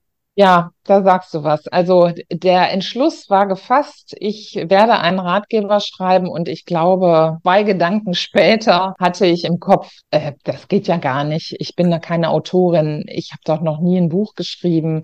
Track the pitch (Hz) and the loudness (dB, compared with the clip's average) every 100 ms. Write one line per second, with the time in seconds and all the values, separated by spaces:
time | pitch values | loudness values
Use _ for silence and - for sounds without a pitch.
0 | _ _ _ - 196 180 170 - - 196 | _ _ _ 2 4 4 2 -6 0 4
1 | 190 185 - 160 151 151 - 180 180 180 | 4 2 0 -6 -2 -2 -2 -2 2 4
2 | 175 170 - 165 185 180 170 190 185 240 | 2 0 -8 -4 0 2 2 -2 -6 -2
3 | 302 320 - 196 202 185 - 262 285 - | -2 -2 0 0 0 -2 -2 -2 -2 -10
4 | - - 208 214 - 208 165 190 220 214 | -20 -10 -8 -8 -10 -8 2 4 4 2
5 | 170 185 180 185 208 220 202 208 202 - | 0 -2 -2 -4 -2 -2 0 -2 -2 -6
6 | 185 185 180 - 170 156 - 170 170 185 | 0 0 0 -6 -8 -8 -6 -2 2 2
7 | 180 160 160 160 180 190 214 190 170 214 | 4 4 2 0 0 2 2 0 0 -2
8 | 214 180 - - 160 220 226 175 190 185 | -4 -6 -2 2 2 2 2 0 0 -2
9 | 180 175 185 175 170 170 - 190 - - | -2 0 0 0 -2 -4 0 0 0 -20
10 | _ 151 147 135 - - - 196 - 175 | _ -4 -4 -8 -10 -10 -4 -2 0 -2
11 | 143 135 147 156 - - - - 175 165 | -2 -2 -2 -6 -8 -12 -8 -2 0 -2
12 | - 170 160 160 - 180 180 170 156 151 | -2 -2 0 -2 -2 0 2 2 0 -4
13 | - - - - - 156 160 151 175 185 | -8 -10 -12 -10 -4 -4 -2 -2 0 0
14 | 170 170 208 - 175 - 175 165 160 160 | 0 -2 -4 -8 -12 -6 -2 -2 -2 -4